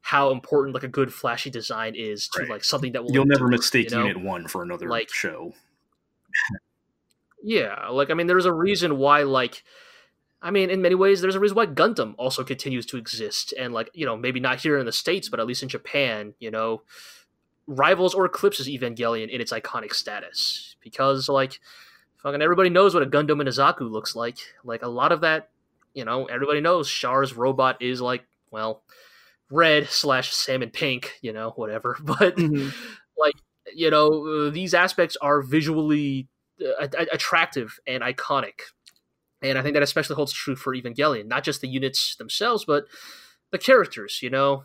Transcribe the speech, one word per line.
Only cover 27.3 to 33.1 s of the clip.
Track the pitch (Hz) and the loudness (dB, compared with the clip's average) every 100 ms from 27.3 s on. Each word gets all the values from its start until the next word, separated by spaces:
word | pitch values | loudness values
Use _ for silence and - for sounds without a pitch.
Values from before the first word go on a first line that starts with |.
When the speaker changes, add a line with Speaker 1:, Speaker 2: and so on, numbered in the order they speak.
Speaker 1:
robot | 120 127 131 131 127 | 0 0 4 2 2
is, | 123 127 | -4 -2
like, | 123 123 _ _ _ | -2 -4 _ _ _
well, | 110 110 107 _ - - _ _ _ _ | -6 -6 -6 _ -20 -20 _ _ _ _
red | 143 165 151 147 | 4 6 6 4
slash | - 147 127 123 | -2 2 0 0
salmon | - - 131 117 | -4 -2 -2 -4
pink, | - 151 123 - - | -2 -2 -2 -8 -10
you | 120 | -10
know, | 110 113 | -8 -8
whatever. | 117 107 110 120 123 | -6 -6 -4 -6 -6
<laughs> | |
But, | 151 - 185 185 | -4 4 4 4
Speaker 3:
Mm-hmm. | 160 147 139 - - - _ | 2 2 -2 -8 -16 -20 _